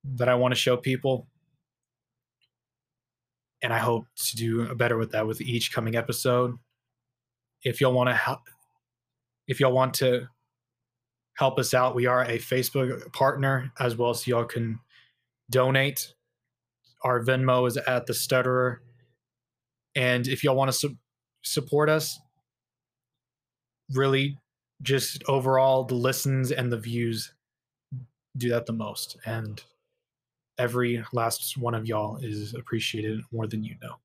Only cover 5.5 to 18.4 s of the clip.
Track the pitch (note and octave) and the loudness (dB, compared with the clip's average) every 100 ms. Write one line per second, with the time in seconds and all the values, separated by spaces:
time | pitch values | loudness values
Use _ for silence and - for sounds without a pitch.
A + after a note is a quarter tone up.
5.5 | A#2 - - A2 A#2 A2+ A2+ C3 B2 B2 | -4 -2 -4 -2 -2 -2 -2 2 2 0
6.5 | A#2+ _ _ _ _ _ _ _ _ _ | -4 _ _ _ _ _ _ _ _ _
7.5 | _ B2+ A2+ C3+ B2+ B2 A#2+ - C3+ - | _ -6 2 4 4 2 2 -2 -6 -12
8.5 | _ _ _ _ _ _ _ _ _ - | _ _ _ _ _ _ _ _ _ -8
9.5 | C3 C3+ B2+ C3 B2+ C3 B2 B2 _ _ | 2 4 4 2 2 2 0 -4 _ _
10.5 | _ _ _ _ _ _ _ _ - C3+ | _ _ _ _ _ _ _ _ 0 0
11.5 | C3+ B2 B2+ B2+ B2+ B2 B2 A#2+ A#2 - | 2 2 4 4 2 2 2 2 -2 -2
12.5 | C3 B2 C#3 B2+ B2 - - C3+ C#3+ C3+ | -2 0 0 -2 -4 -10 2 2 2 0
13.5 | C3 B2+ - B2+ A2+ A#2+ A#2+ B2 A#2+ A#2 | 0 -4 -2 -2 0 0 0 0 0 0
14.5 | A#2+ A#2 A2+ _ _ _ _ _ _ - | -4 -4 -6 _ _ _ _ _ _ 0
15.5 | B2+ C3 C3+ C3+ C3+ - _ _ _ _ | 2 4 4 2 -4 -12 _ _ _ _
16.5 | _ _ _ _ _ B2+ B2 A#2 C3 C3 | _ _ _ _ _ 0 0 2 2 4
17.5 | B2+ B2 A2+ - B2 A#2+ A#2 - B2+ | 4 2 0 0 -2 -2 -6 2 2